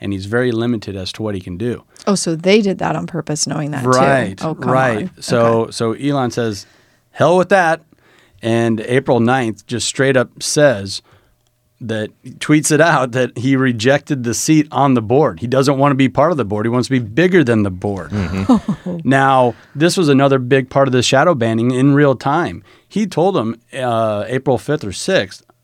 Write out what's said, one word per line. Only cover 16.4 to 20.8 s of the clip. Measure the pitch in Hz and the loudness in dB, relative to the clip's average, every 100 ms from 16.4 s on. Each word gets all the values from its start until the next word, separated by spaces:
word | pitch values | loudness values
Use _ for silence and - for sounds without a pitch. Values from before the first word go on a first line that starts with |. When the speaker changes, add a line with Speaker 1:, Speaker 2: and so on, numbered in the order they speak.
Speaker 1:
board. | 101 104 | -2 -2
He | 113 | -2
wants | 123 117 | -2 0
to | |
be | 131 | -2
bigger | 110 113 180 185 | -2 0 2 4
than | 120 113 | 4 2
the | 98 | 0
board. | 90 104 98 80 | -2 -6 -6 -6
Speaker 3:
Mm-hmm. | 104 90 95 98 233 - 160 180 175 | -4 -4 -2 2 2 0 -8 -6 -6
Speaker 2:
<laughs> | 156 | 0
Speaker 1:
Now, | 135 135 131 123 - - | 2 4 4 2 -2 -12
this | 139 165 190 | -2 0 2
was | 156 | 2
another | 135 139 135 | 4 4 2
big | 123 139 131 | 2 0 2
part | 143 | 0